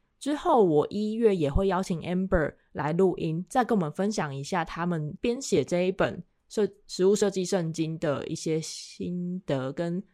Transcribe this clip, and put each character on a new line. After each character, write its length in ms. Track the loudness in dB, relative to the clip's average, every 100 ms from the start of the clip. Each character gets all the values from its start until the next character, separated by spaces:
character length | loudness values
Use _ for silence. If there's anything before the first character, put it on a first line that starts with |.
| _ _
之 160 | -4
后 300 | -2 2 6
我 240 | 6 6 2
一 240 | 0 -4
月 220 | 2 4 4
也 160 | 2
会 160 | 2 2
邀 160 | 0
请 160 | -2 -4
Amber 540 | -2 -2 2 2 2 -4 _
来 220 | -6 -2
录 240 | 2 2 2
音， 280 | -4 -4 -2
再 160 | 0 2
跟 120 | 2
我 40 |
们 100 | 0
分 180 | -2 -2
享 240 | -2 -4
一 80 | -6
下 220 | -4 -4
他 220 | -4 -4 -2
们 280 | -2 -4 -4
编 220 | -2 -2
写 200 | 0 2
这 200 | 2 0
一 100 | 0
本 320 | 0 0 -2 -14 _ _
设-， 180 | -2 -2 -2 -12
食 180 | 2 4
物 80 |
设 160 | 4 2
计 140 | 0
圣 300 | 0 0 0
经 260 | -2 -4 -2
的 260 | -2 -2 -4
一 80 | -6
些 260 | -2 -2
心 800 | -4 -12 -14 -10 -6 -4 -4 -6 -4
得 280 | -2 -2
跟 280 | -4 -4 -4 -8